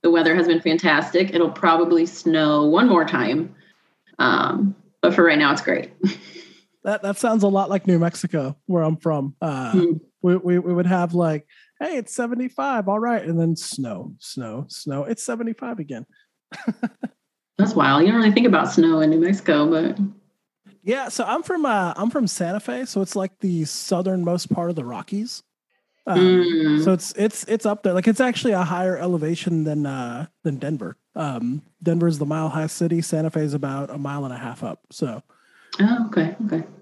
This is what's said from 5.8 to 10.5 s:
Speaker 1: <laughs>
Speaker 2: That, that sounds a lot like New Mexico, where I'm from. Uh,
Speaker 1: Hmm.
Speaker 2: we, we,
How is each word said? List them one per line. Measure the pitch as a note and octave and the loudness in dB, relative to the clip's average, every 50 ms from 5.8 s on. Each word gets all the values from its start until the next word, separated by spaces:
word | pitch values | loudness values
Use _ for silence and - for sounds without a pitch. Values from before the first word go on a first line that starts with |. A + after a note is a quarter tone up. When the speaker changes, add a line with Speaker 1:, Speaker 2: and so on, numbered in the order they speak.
| - - - _ F#3 | -4 -8 -6 _ -2
Speaker 1:
<laughs> | G3 - - - - - - - - - _ _ _ _ _ - | -2 -2 -4 -16 -20 -20 -20 -20 -20 -20 _ _ _ _ _ -6
Speaker 2:
That, | G3 G#3 G#3 G3+ | -4 -4 -4 -4
that | G3 G3+ | -6 -4
sounds | - - A#3 A3 A3+ G3+ | 0 0 2 2 4 4
a | |
lot | G3+ G3 G3 G3 D#3+ | 4 4 2 2 0
like | G3 F#3+ - | -2 0 2
New | F#3+ F3+ | 2 4
Mexico, | E3 E3 E3+ - - - F3+ - D#3 C3+ C3 C#3+ _ _ | 4 2 0 -2 -4 -6 -4 -2 -2 -4 -4 -8 _ _
where | - F3+ E3+ D#3+ | -2 0 2 2
I'm | D#3 D#3+ | 0 -2
from. | D#3 - E3+ D#3 D3 C3+ C#3 - _ | -2 -2 -2 -2 -2 -4 -6 -6 _
Uh, | E3+ D#3+ C#3+ C3 C3 - | -6 -6 -4 -6 -4 0
Speaker 1:
Hmm. | G3+ F#3 F3 E3+ D#3+ D#3+ - _ _ _ | 2 2 4 2 0 -2 -6 _ _ _
Speaker 2:
we, | - F3+ F3+ | 0 2 2
we, | F#3 - F3+ | 2 2 0